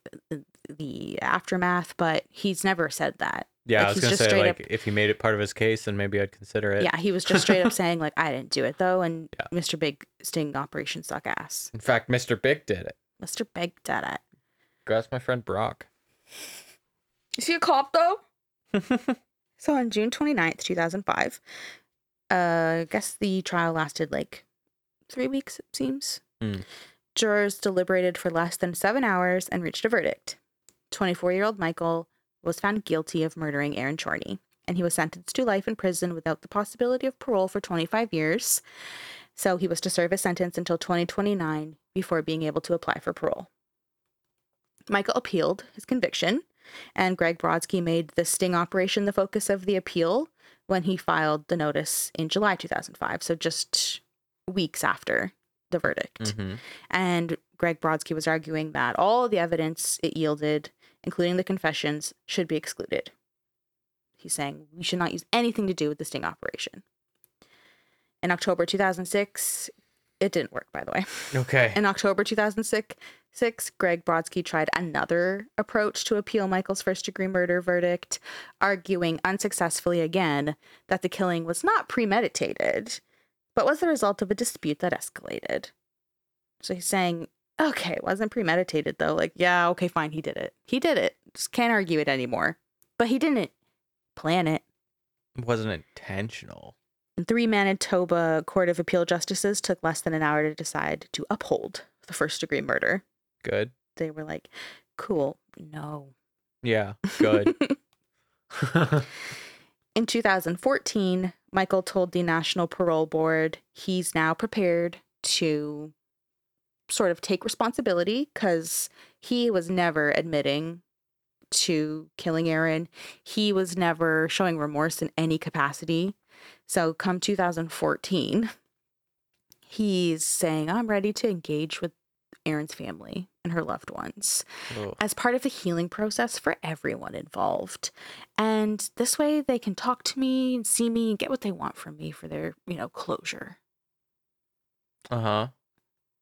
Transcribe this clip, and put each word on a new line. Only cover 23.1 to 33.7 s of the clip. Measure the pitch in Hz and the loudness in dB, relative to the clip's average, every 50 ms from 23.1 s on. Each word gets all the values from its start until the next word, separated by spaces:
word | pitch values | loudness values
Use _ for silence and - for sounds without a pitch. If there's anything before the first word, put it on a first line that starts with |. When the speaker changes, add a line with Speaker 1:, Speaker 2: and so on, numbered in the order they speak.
| - - | -6 -2
Speaker 1:
the | 208 196 190 190 | -2 0 0 0
trial | 175 - - 175 170 165 165 | -2 0 0 2 2 2 2
lasted, | 160 156 147 - - 160 147 | 0 -2 -2 -2 -4 -4 -2
like, | 143 143 - - - - - _ _ _ _ _ _ _ _ _ _ _ _ - | -2 -4 -6 -6 -10 -20 -20 _ _ _ _ _ _ _ _ _ _ _ _ -12
three | - 254 254 262 | -6 -4 -2 -2
weeks, | 269 269 - - - - | -2 -4 -6 -6 -12 -16
it | - _ - | -16 _ -6
seems. | - 262 262 269 277 - - - - _ _ _ - | -4 -4 -4 -4 -4 -6 -6 -8 -8 _ _ _ -8
Speaker 2:
Hmm. | 113 107 101 95 92 - - - - - _ _ _ _ - | -6 -4 -4 -6 -8 -10 -16 -20 -20 -20 _ _ _ _ -2
Speaker 1:
Jurors | - 226 214 208 208 208 202 196 - | 0 2 2 4 4 2 2 0 -2
deliberated | - 208 190 180 180 180 190 185 180 180 175 - | -2 0 2 2 2 2 2 2 2 2 0 0
for | - 180 | -2 -2
less | 165 165 170 170 - | 0 0 0 0 -2
than | - 185 175 170 | -2 -2 -2 -2
seven | - - 196 226 277 254 | 0 0 2 2 2 2
hours | 220 190 180 180 180 180 185 185 - | 2 2 2 2 2 2 0 0 -2
and | - 180 170 | -4 -2 -2
reached | - - - - | -4 -4 -2 0
a | 220 | 0
verdict. | 233 202 - - - - - - - - _ _ _ _ _ _ _ _ _ - | 2 2 2 0 -2 -4 -8 -14 -14 -14 _ _ _ _ _ _ _ _ _ -10
Twenty-four-year-old | - - 202 185 175 - - 180 180 190 202 220 220 196 | -4 -2 0 0 0 2 0 2 2 2 2 0 0 0
Michael | 175 165 170 - 170 165 165 165 170 _ _ _ _ _ _ _ - | -2 -2 -2 0 0 0 0 0 -2 _ _ _ _ _ _ _ -4
was | 170 165 - | -4 -4 0
found | - 202 208 214 - | 0 0 0 0 -2
guilty | - 165 160 160 - - 165 156 | 0 0 0 0 0 0 0 0
of | 160 - | 0 -2
murdering | 165 160 151 143 143 147 147 | -4 -4 -2 -2 0 0 0